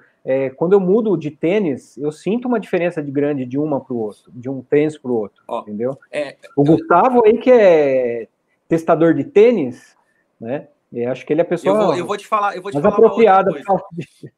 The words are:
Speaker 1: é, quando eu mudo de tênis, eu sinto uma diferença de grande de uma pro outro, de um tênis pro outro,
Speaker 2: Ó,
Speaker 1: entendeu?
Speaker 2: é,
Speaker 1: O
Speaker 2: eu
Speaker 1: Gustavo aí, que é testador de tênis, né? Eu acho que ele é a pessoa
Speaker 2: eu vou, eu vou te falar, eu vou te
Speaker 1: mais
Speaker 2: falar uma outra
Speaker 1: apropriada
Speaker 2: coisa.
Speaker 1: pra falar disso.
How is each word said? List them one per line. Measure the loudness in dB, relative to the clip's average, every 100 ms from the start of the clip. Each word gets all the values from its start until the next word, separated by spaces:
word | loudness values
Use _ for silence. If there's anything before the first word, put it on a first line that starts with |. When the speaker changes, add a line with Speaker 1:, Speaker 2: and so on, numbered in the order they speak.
| _ _
Speaker 1:
é, | -4 -2 -4
quando | -4 0
eu | 2
mudo | 2 0 0 -2
de | -4
tênis, | -4 -2 0 -2 -4 -10 -10
eu | -8
sinto | -6 -4 -4 -2
uma | -4
diferença | -4 -2 -2 -4
de | -6
grande | -4 -2 -4 -6
de | -6
uma | -4 -6
pro | -6 -8
outro, | -8 -10 _
de | -16 -12
um | -12
tênis | -2 0 0 -4
pro | -6
outro, | -4 -6 _ -12
Speaker 2:
Ó, | -10
Speaker 1:
entendeu? | -10 -8 -8 -8 _
Speaker 2:
é, | -10 -10 -12 -6 0
Speaker 1:
O |
Speaker 2:
eu | 2
Speaker 1:
Gustavo | 2 2 2 4 4 4
aí, | 2
que | 4
é | 6 6 6 4 0 -2 -6 -10 _ _ _ _
testador | -2 0 2 2 2
de | 0
tênis, | 4 4 4 -4 -10 _ _ _ _ _ _
né? | -10 -10 -12 _ _ -8
Eu | -6
acho | -6 -4
que |
ele | -2
é |
a | -2
pessoa | -2 0 0
Speaker 2:
eu | 0
vou, | -2
eu | -6
vou | -8
te | -4
falar, | -4 -2 -6
eu |
vou | -8
te | -2
Speaker 1:
mais |
Speaker 2:
falar | 0 4
uma | 2
outra |
Speaker 1:
apropriada | 4 4 4 2
Speaker 2:
coisa. | -4 -4
Speaker 1:
pra | -4
falar | -6
disso. | -16 -18 _ -20